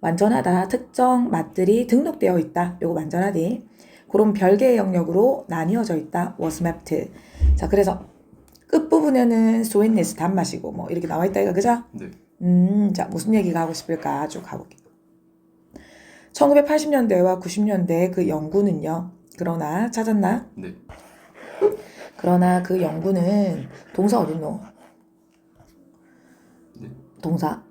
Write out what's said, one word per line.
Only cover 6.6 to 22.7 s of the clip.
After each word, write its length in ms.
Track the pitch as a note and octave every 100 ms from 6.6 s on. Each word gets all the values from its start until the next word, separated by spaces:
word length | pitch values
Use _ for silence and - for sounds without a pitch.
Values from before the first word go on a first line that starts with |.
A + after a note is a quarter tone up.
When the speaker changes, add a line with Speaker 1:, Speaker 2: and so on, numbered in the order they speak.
Speaker 1:
mapped. 500 | E3+ E3 - D3+ - - - - - -
자, 120 | E3+
그래서 380 | G3+ F#3+ F3+ - _ _ - _ _ _
끝부분에는 920 | D#4+ D#4 D#4+ D4+ C4 A#3+ A3+ A3+ A3+
sweetness, 540 | A3+ G3+ G#3+ A3 E3 -
단맛이고 560 | E3+ F#3+ E3 - -
뭐 160 | D3 F3
이렇게 160 | F3 E3+
나와 180 | D#3 F#3
있다 160 | G3
이거, 100 | G3
그죠? 320 | F3+ A3+ A#3+ A#3+
Speaker 2:
네. 200 | G#3 F#3 - _ _
Speaker 1:
음, 500 | F3+ F3+ F3+ G#3 G#3
자, 140 | F3+ -
무슨 260 | E3 G#3+
얘기가 280 | A3 F#3 E3
하고 120 | E3
싶을까? 540 | D#3+ - D#3+ D3 C#3 D3+
쭉 160 | -
가볼게. 340 | - - - _ _ _ _ _ _ _ _ _ _ - - - - - _
천구백팔십 580 | - C#4+ C#4+ D4 D4+ D4+
년대와 480 | C#4+ A#3 F#3 F3+ F#3
구십 240 | F#3 F#3
년대 480 | G#3 G3+ F3 E3 F3+
그 160 | F3+ F3
연구는요. 840 | D3+ D#3 F#3+ G3+ D#3+ D#3 E3 F3+ - _ -
그러나 500 | F3 E3 D3+ E3+ A#3
찾았나? 640 | A#3 A3 G#3+ F#3 A#3+ - -
Speaker 2:
네. 200 | F#3 - - - - - - - - - G4+ - - - - -
Speaker 1:
그러나 460 | F3 F3+ F3+ F3+
그 180 | F3+